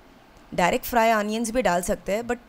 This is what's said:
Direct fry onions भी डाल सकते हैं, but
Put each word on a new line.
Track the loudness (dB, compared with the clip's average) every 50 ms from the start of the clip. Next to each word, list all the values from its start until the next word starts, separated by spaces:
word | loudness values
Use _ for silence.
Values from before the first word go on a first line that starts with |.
| -18 -20 -20 -20 -20 -20 -20 -20 -20 -10 -2
Direct | 0 2 2 2 0 -4
fry | 0 2 2 4 4
onions | 4 2 0 -2 -2 -4 -4 -2
भी | -2 0 0
डाल | 2 2 0 0
सकते | -2 -4 -4 -2 -4 -4
हैं, | -4 -2
but | -4 -6 -6 -6